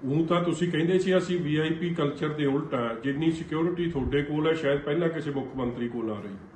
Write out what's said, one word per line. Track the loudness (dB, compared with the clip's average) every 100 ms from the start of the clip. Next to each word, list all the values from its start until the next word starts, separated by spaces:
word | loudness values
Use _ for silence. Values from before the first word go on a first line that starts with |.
| 0
ਊਂ | 2 4
ਤਾਂ | 2
ਤੁਸੀਂ | 2 0 0
ਕਹਿੰਦੇ | 2 4 4
ਸੀ | 4 2
ਅਸੀਂ | 2 0
ਵੀ | 2 2
ਆਈ | 2
ਪੀ | 0 -2
ਕਲਚਰ | 0 0 0 -4
ਦੇ | 0 2
ਉਲਟ | 2 0
ਆ, | -2 -2 -2
ਜਿੰਨੀ | -4 0 0
ਸਿਕਿਉਰਿਟੀ | 0 -2 0 0 0 -2
ਤੁਹਾਡੇ | 0 0 0
ਕੋਲ | 0 0 2
ਹੈ |
ਸ਼ਾਇਦ | 2 2 0
ਪਹਿਲਾਂ | 0 0 0
ਕਿਸੇ | 0 -4
ਮੁੱਖ | -4 -4 -4
ਮੰਤਰੀ | -4 -2 -4
ਕੋਲ | -4 -4
ਨਾ |
ਰਹੀ। | -4 -8 -12 -16